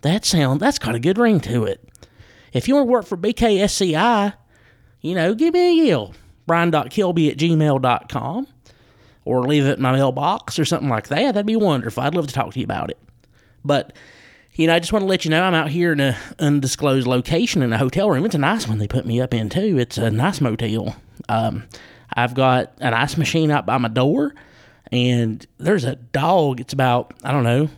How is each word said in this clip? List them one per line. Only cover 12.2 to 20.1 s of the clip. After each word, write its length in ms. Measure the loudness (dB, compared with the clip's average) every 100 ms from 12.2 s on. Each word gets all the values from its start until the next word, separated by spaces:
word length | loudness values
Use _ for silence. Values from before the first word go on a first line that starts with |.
| -4
to 80 |
talk 180 | -4 -4
to 40 | -4
you 60 |
about 260 | -6 -4 -6
it. 80 | -10 _ _ _ _ _ _
But, 280 | -2 -2 -2 -16 -20 -20 -20 -20 _
you 120 | -2 2
know, 80 |
I 60 | 2
just 120 | 0
wanna 140 | -2 0
let 180 | -2
you 60 | 0
know 140 | 0
I'm 100 | 2
out 160 | 0 0
here 220 | 0 0
in 80 | 2
an 160 | 0 -2 -8 -4
undisclosed 680 | 0 0 -2 -2 0 0 0
location 560 | -2 0 -2 0 0
in 100 | 0
a 60 | 0
hotel 320 | 0 0 0
room. 140 | 0
It's 100 | 0
a 40 | 0
nice 280 | 0 0 -2
one 120 | -4
they 100 | -2
put 180 | -4 -2
me 140 | -2
up 120 | 0
in, 180 | -2 -2
too. 280 | -2 0 0
It's 200 | -2 -2
a 120 | -2